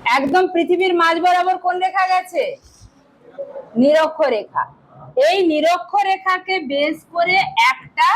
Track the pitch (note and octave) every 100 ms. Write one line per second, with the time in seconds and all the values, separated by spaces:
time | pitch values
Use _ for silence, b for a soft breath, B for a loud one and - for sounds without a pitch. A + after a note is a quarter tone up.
0 | D4+ C#4 C#4 F4+ F#4 E4+ E4+ F4+ F#4 F4
1 | E4 E4 F4+ F4+ F4+ F#4 F4+ F4+ F#4 F#4+
2 | F#4 F#4 F4+ E4 - - _ _ - _
3 | _ _ - - C#5 - - A3+ C#4 D#4
4 | D#4 D#4+ C#4+ A3 F#3+ C#3+ - - _ -
5 | - - D4+ G4 F4 D4+ D#4 F4 F4 G4+
6 | G4 F#4+ F#4+ F#4 F#4 F#4 C4+ C#4 D4 D#4+
7 | _ E4+ E4+ F#4+ - - A#5 - - D4+
8 | E4+